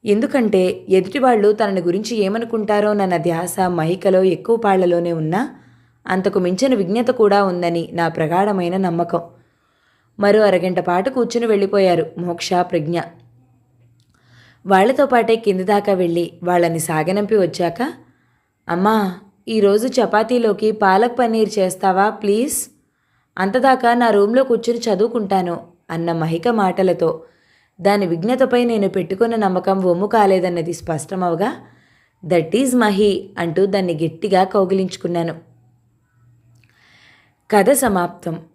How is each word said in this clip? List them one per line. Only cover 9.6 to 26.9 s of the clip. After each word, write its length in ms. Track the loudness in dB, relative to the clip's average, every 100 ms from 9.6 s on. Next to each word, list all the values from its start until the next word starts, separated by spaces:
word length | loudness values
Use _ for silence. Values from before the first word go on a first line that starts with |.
| _ _ _ _ _ -2
మరో 220 | 2 4
అరగంట 380 | 4 2 0 -2
పాటు 300 | -2 -2 0
కూర్చుని 360 | -2 -2 -2 0
వెళ్ళిపోయారు 600 | 0 2 2 2 2 -2 -6
మోక్ష, 320 | -8 -6 -2
ప్రజ్ఞ. 460 | -2 0 -2 -2 -6 -6 -16 _ _ _ _ _ _ _ _ _ _ _ _ _ _ 2
వాళ్ళతో 400 | 4 4 4 2
పాటే 300 | 2 2 0
కింది 280 | 0 -2
దాకా 300 | 0 0 2
వెళ్ళి 380 | 0 0 -2 -4 -6
వాళ్ళని 360 | 0 2 2 -2
సాగనంపి 580 | -2 -2 -2 -2 0 0
వచ్చాక, 560 | 0 -2 -4 -4 -8 -8 -20 _ _ _ _ _ -6
"అమ్మా, 460 | -2 2 2 -2 -6 -18 _ -4
ఈరోజు 400 | 2 4 2 0
చపాతీలోకి 840 | 0 2 0 2 0 0 0 -2
పాలక్ 480 | 2 2 4 2 0
పన్నీర్ 400 | 0 2 0 0
చేస్తావా 500 | -2 0 0 2 0
ప్లీజ్? 480 | -2 -2 0 -2 -4 -10 _ _ _ _ _ _ -6
అంతదాకా 560 | -2 2 2 2 2
నా 160 | 2 2
రూమ్లో 340 | 4 4 2
కూర్చుని 360 | 2 0 0 -4
చదువుకుంటాను" 800 | -2 0 0 -2 -2 -2 -2 -6 -10 _ _
అన్న 220 | -6 -4
మహిక 360 | -2 -2 -2 -2
మాటలతో 760 | 0 0 0 0